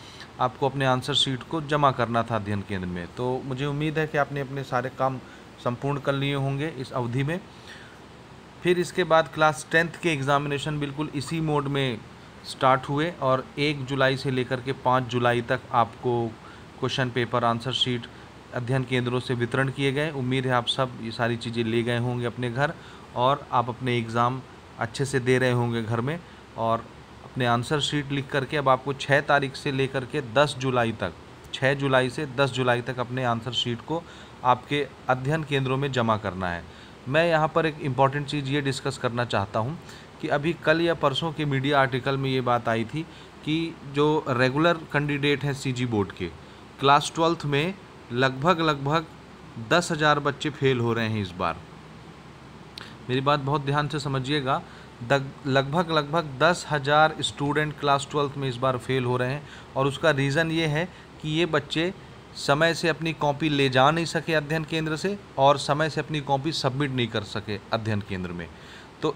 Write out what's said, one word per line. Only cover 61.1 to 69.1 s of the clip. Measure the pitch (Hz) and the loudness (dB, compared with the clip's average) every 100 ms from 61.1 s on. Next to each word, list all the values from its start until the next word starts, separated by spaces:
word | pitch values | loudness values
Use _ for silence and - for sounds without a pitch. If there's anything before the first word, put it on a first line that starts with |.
| - | -10
कि | 156 | -2
ये | 156 170 | 0 2
बच्चे | 151 143 156 175 - - - - - | 0 0 -2 -2 -4 -16 -20 -16 -4
समय | - 143 165 | 2 4 4
से | 160 170 | 2 0
अपनी | 151 165 | 0 -2
कॉपी | 139 147 139 156 | 0 0 0 0
ले | 143 139 | 2 4
जा | 127 139 | 6 4
नहीं | 165 160 | 4 0
सके | 165 170 | -2 0
अध्ययन | 156 143 160 | -2 0 -4
केंद्र | 151 160 156 156 | -2 -2 -2 -2
से, | 190 202 - - | -4 -6 -6 4
और | 135 139 | 6 6
समय | - 143 156 | 2 0 0
से | 156 | -2
अपनी | 135 151 | -4 -4
कॉपी | 135 135 156 | 0 0 0
सबमिट | - 135 131 143 | 0 -2 0 -2
नहीं | 127 117 | 0 0
कर | 113 | -2
सके | 101 110 107 98 - | -4 -8 -6 -8 -4
अध्ययन | 113 110 104 101 | -2 0 -2 -2
केंद्र | 92 87 | -6 -6
में। | 87 80 - - - - - | -8 -10 -14 -20 -20 -20 -6
तो | 156 | -4